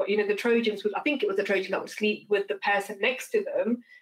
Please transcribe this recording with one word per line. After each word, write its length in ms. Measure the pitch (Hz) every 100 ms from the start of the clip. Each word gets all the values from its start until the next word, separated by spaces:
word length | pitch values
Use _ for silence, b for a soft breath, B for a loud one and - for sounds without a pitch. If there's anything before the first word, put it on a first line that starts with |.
| 190
you 100 | 208
know, 100 | 202
the 80 | 202
Trojans 480 | 240 233 220 202
would, 100 | 208
I 80 | -
think 220 | 294 269
it 40 | 202
was 100 | 196
the 60 |
Trojan 280 | 196 190 190
that 100 | 190
would 80 | -
sleep 380 | - 214 - -
with 180 | 202 202
the 80 | 196
person 400 | 208 202 196 202
next 300 | 240 - -
to 120 | 214
them 400 | 196 170 202 247 B B